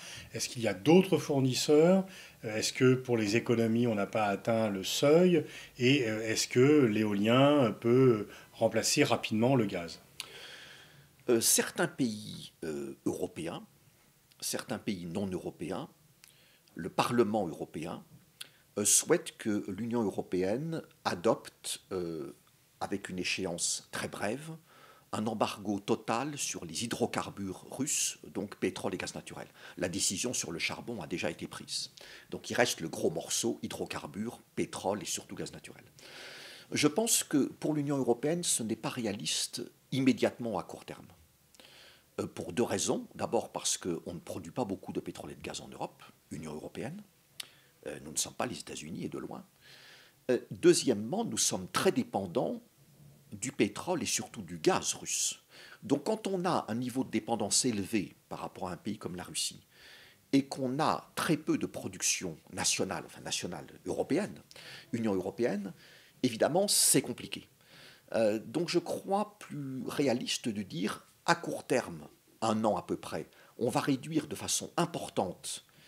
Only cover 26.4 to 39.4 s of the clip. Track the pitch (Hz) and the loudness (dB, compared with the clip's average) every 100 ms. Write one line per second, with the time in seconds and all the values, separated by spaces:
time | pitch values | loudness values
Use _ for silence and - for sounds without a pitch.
26.4 | - 92 90 82 117 - 113 113 95 - | -6 -6 -6 -6 -4 -2 0 0 -4 -6
27.4 | 98 87 - - 143 - - - - 101 | -8 -8 -10 -8 -4 -2 -2 -4 -10 -8
28.4 | 101 - 98 92 110 90 - 80 - - | -6 -2 -2 -2 -4 -4 -6 -8 -12 -14
29.4 | - - - - 95 95 - 98 120 - | -14 -18 -14 -4 -2 0 0 0 -2 -2
30.4 | - 82 - 85 - 117 76 87 85 85 | -4 -4 -4 -4 -8 -8 -6 -2 -2 -4
31.4 | 85 - - - - - - - - - | -10 -12 -8 -8 -8 -14 -20 -18 -12 -12
32.4 | - 110 123 - 80 - - 82 - - | -4 2 2 0 -6 -2 -2 -2 -4 -2
33.4 | 117 - 110 - 87 90 80 80 113 - | -2 -4 -6 -8 -6 -8 -8 -8 -8 -10
34.4 | - - 85 - 95 101 85 - - 87 | -10 -6 -4 -4 -2 -2 -4 -8 -8 -10
35.4 | 80 82 - - - - - - - - | -10 -10 -18 -20 -20 -20 -20 -18 -16 -16
36.4 | - - - - 147 151 226 - - 147 | -18 -18 -6 2 2 4 2 2 2 2
37.4 | - - 151 151 143 139 120 117 147 175 | 2 0 -2 0 0 0 2 2 2 0
38.4 | 175 - 110 113 147 131 110 101 156 - | 0 0 -2 -4 -4 -4 -4 -2 -2 -2